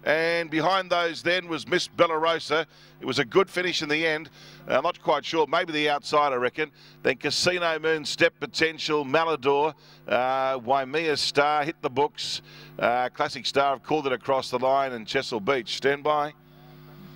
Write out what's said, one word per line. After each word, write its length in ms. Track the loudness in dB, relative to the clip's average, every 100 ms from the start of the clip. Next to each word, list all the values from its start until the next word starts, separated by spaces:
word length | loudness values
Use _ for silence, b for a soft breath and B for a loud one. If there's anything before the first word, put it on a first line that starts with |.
And 460 | 0 0 2 -2 -2
behind 400 | 0 2 0 0
those 320 | 0 0 -2
then 240 | -2 -2 -2
was 220 | -8 -2
Miss 200 | -2 -2 2
Rosa. 680 | 2 4 0 0 0 -2 -2 B B B
It 60 | -4
was 140 | -2
a 40 |
good 240 | 2 2 2
finish 340 | -2 -2 -4
in 60 | -2
the 160 | -2
end. 260 | 0 -2 -6 B B B -2
Uh, 100 | 0
I'm 40 |
not 180 | 0 -4
quite 240 | -2 -2
sure. 220 | 0 0 2
Maybe 260 | 0 0
the 160 | 0 0
outside, 440 | 0 2 2 4
I 40 | 2
reckon. 360 | 0 -2 -6 B B B
Then 120 | -2 -2
Casino 640 | -2 0 0 2 0 0
Moon, 260 | 0 -2
Step 300 | -4 2 2 _
Potential, 640 | -10 -2 -2 -2 -2 -2
Malador, 680 | 2 2 2 0 2 2 2 -2 B B -2
uh, 500 | 0 2 0 -2 -2
Waimea 520 | 0 0 0 -2 0 0
Star, 460 | 0 2 2 2
hit 140 | -2 -4
the 80 | -4
books. 520 | 0 0 -2 -8 -10 B B B -2
Uh, 300 | 0 2 -2
Classic 360 | -2 -4 -4 0
Star 280 | 2 2
have 100 | 0
called 240 | -2 -2 0
it 40 |
across 380 | -4 0 0 0
the 80 | 0
line 340 | 2 2 2
and 140 | -4 -2
Chesil 380 | -2 -2 -4
Beach. 320 | 0 0 -2 -2
Stand 260 | 0 0
by. 320 | 0 0 -2 -8 B B B B B B B